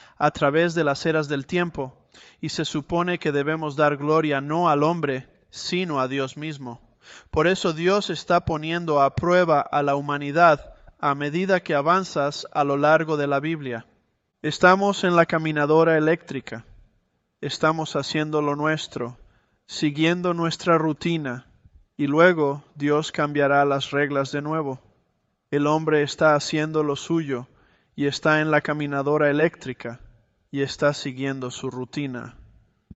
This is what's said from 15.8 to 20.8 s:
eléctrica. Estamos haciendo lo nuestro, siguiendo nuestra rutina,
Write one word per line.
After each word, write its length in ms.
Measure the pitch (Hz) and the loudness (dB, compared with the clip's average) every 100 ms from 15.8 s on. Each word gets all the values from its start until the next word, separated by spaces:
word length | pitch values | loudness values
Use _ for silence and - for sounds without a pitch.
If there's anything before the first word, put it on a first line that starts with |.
| 165 160 | 4 4
eléctrica. 680 | 156 170 - 139 - 113 - - _ _ _ _ _ _ | 2 0 -4 -12 -10 -14 -16 -20 _ _ _ _ _ _
Estamos 560 | 143 - 156 165 156 147 | -10 0 0 0 -4 -6
haciendo 440 | 139 156 156 151 | -4 -4 -2 0
lo 140 | 147 | 0
nuestro, 640 | 143 151 156 - - 120 - - _ _ _ _ | -2 -2 -2 -6 -10 -10 -12 -20 _ _ _ _
siguiendo 640 | - 156 143 160 180 180 | -4 -2 2 0 2 -2
nuestra 460 | 170 165 - 180 | -2 -2 -2 2
rutina, 680 | 165 | 2